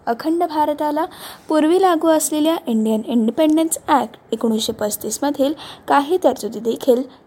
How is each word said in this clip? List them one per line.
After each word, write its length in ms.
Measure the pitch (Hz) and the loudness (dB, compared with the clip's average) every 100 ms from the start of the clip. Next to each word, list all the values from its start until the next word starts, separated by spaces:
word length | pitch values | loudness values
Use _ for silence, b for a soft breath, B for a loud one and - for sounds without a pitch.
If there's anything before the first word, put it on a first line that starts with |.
| - | -6
अखंड 380 | 233 320 339 | -4 -2 -2
भारताला 600 | 349 302 302 294 302 294 359 B B B - | 0 0 0 0 -2 -2 -4 B B B 0
पूर्वी 340 | 311 311 359 | 2 4 4
लागू 260 | 370 320 330 | 4 2 2
असलेल्या 500 | 311 - 302 311 330 - | 2 2 0 0 0 -2
इंडियन 340 | 220 220 220 349 | -2 0 -2 0
इंडिपेंडन्स 720 | 240 220 247 320 311 330 - - | 0 0 2 2 4 0 -2 0
ॲक्ट 280 | 294 - - - | 0 0 -8 -10
एकोणीसशे 420 | 226 226 220 226 | -4 -2 -2 -2
पस्तीसमधील 800 | 220 208 - 214 - 285 285 269 311 B B - | -4 -6 -6 -8 -4 -2 0 0 -2 B B 0
काही 300 | 277 285 359 | 0 2 2
तरतुदी 420 | 285 - 208 220 | 2 0 -6 -6
देखील 480 | 226 254 - 240 269 B | -6 -2 2 2 0 B